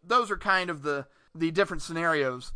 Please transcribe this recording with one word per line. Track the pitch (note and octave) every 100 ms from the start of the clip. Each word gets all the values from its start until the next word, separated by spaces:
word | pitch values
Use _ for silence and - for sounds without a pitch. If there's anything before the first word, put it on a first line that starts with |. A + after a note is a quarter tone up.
those | E3+ A#3+ A3
are | G3+
kind | G#3 F#3+ F3+
of | D#3
the, | D3 C#3+ C3+ _ _
the | D#3+ E3
different | E3 G3 E3+
scenarios | - E3 E3+ D#3 C3+ B2+ -